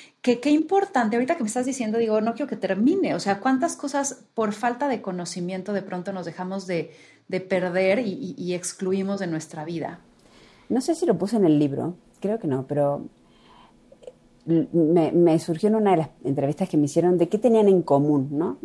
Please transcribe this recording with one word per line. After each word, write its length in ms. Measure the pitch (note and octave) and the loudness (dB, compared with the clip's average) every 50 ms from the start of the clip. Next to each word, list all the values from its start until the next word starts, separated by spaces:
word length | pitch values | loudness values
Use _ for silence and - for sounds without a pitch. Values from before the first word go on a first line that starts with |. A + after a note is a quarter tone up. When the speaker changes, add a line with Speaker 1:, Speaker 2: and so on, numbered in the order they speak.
| - - _ _ | -20 -20 _ _
Speaker 1:
Qué, 180 | - B3 A#3+ A#3+ | 0 0 0 2
qué 80 | - C#4+ | 2 2
importante. 640 | D4+ D4+ D#4 D#4 F#4+ G4 G4 G4 - C4+ A#3 G#3+ A3 | 2 2 2 2 2 0 0 2 0 0 0 2 0
Ahorita 200 | A#3 B3+ B3+ E4+ E4+ | 0 0 0 -2 -2
que 60 | B3+ | -2
me 40 | G#3 | -4
estás 180 | - B3+ B3+ | -2 -4 -4
diciendo, 320 | C4 C4 - A#3+ G#3+ G#3+ A#3 | -4 -4 -4 -4 -2 0 0
digo, 220 | A#3 A3 G#3+ G#3+ | 0 2 2 0
no 120 | G#3+ A3+ A#3 | 0 0 -4
quiero 160 | - D4 C4+ | -4 -6 -6
que 80 | A#3+ A3 | -6 -6
termine. 580 | - F#3+ F#3+ F#3+ G#3+ C4+ F4+ G4 E4+ G3 D3 | -4 -4 0 2 2 2 4 2 0 0 -2
O 40 | F3 | -2
sea, 200 | - G3+ G3 G3+ | 0 -2 -2 0
cuántas 380 | - C4 C4 C4 C#4 E4+ - - | 0 0 0 2 0 -2 -4 -4
cosas 480 | - C#4+ - C#4+ C#4 C4+ - - - _ _ | -8 -4 -2 -2 -2 -4 -6 -10 -18 _ _
por 180 | - A3 G#3+ G#3 | -2 -2 -2 -2
falta 360 | - - A#3+ A#3+ B3 C#4+ C#4+ | -2 -2 -4 -2 -2 -2 -2
de 120 | B3+ G#3+ | -2 -4
conocimiento 680 | - G3 F#3 F3+ F3 E3+ - F#3 F3 F3 F#3+ F#3 F#3 G#3 G#3 | -4 -6 -6 -6 -8 -8 -8 -8 -6 -6 -6 -8 -6 -4 -6
de 80 | G3 | -6
pronto 300 | G3 G3 F#3 F3+ F3 G3 | -6 -6 -8 -8 -8 -8
nos 140 | G3 F#3 E3+ | -8 -8 -8
dejamos 420 | E3+ D#3+ - F#3 F#3 F#3+ G3 F#3 F3+ | -10 -10 -10 -8 -8 -8 -8 -6 -4
de, 240 | F3+ E3 D#3 D#3+ - - - - _ _ _ _ | -4 -4 -4 -6 -12 -20 -20 -20 _ _ _ _
de 100 | F#3 F#3 | -6 -6
perder 600 | F#3 - G3 F3+ F3 F3+ E3+ F#3 F#3+ F#3+ G3 G#3 | -4 -2 -2 -2 -2 0 0 0 2 2 2 2
y, 120 | B3 G#3 | 0 -4
y, 240 | F#3 - - F3+ - - | -6 -6 -8 -10 -8 -8
y 160 | F3+ F3 F3+ | -6 -6 -6
excluimos 680 | F3 F3 - - - G3 F#3 F#3+ F#3+ F#3+ F#3+ G3 F#3+ | -6 -6 -8 -8 -6 -4 -2 -2 -2 -2 -4 -4 -4
de 60 | G3 F3 | -4 -4
nuestra 360 | D#3+ D#3 D#3+ - - E3 D3+ | -4 -6 -8 -10 -12 -12 -10
vida. 380 | D#3+ E3+ E3 D3 - E3+ - - _ _ _ _ _ _ - - - _ _ _ _ | -8 -8 -6 -8 -8 -10 -12 -20 _ _ _ _ _ _ -20 -20 -20 _ _ _ _
Speaker 2:
No 120 | G#3 B3 | -2 -2
sé 140 | C4 - E4 | 0 0 -2
si 100 | E4 - | 0 2
lo 120 | E4+ G#3 E3 | 0 2 2
puse 200 | F3 G#3 A3+ A3+ | 0 -2 2 2
en 80 | G3 | 4
el 120 | E3 D3+ D3 | 4 6 4
libro, 380 | D3 C#3+ C3+ C#3 B2 D3+ F3+ - _ _ _ _ | 4 2 0 -2 -4 -6 -8 -10 _ _ _ _
creo 200 | - G3 G#3+ A3+ | -4 -4 -4 -2
que 80 | - D#3+ | -2 -2
no, 200 | C3 C3+ B2+ - | -2 -2 -2 -4
pero 380 | C#3+ C#3+ C#3+ C#3+ C#3+ - - - - _ _ _ _ _ _ - - - - - _ _ _ _ - _ - - - _ _ _ _ _ _ | -2 0 0 0 0 -2 -6 -12 -18 _ _ _ _ _ _ -20 -20 -20 -20 -20 _ _ _ _ -20 _ -20 -20 -20 _ _ _ _ _ _
me, 680 | D3+ E3 E3 C#3+ - - E3+ E3 D3+ E3+ F3 D#3+ C#3+ - | 0 2 2 2 2 2 2 4 4 4 4 2 4 4
me 260 | E3+ F3 E3+ D#3+ D#3+ | 4 6 6 4 2
surgió 300 | - - E3 D#3+ - G#3 | 0 -2 -4 0 2 2
en 60 | A3 | 2
una 160 | A3 G#3+ G3+ | 4 4 4
de 60 | F#3 D#3+ | 4 2
las 120 | D#3 - - _ - | 2 -2 -6 _ -4
entrevistas 420 | - C#3 C#3+ C#3 C#3 D3+ - F#3+ F#3 | -4 -2 0 0 -2 0 -2 -4 0
que 80 | - D#3 | 2 2
me 80 | D3 | 2
hicieron 320 | C#3+ - E3+ E3 F3+ F3+ F3 | 2 2 2 2 4 4 4
de 120 | E3+ E3 | 2 2
qué 80 | - G#3 | 0 2
tenían 320 | - B3 A3+ A3 G#3 G3+ | 2 4 4 6 6 6
en 120 | F#3+ F3+ | 6 4
común, 460 | F3 - C#3+ C#3 D3 D3 D3 C#3+ C3 C#3+ | 4 4 2 4 4 4 2 2 2 0
¿no? 260 | C#3+ C#3+ E3 G#3+ C4+ - | -2 -2 -2 -2 -4 -8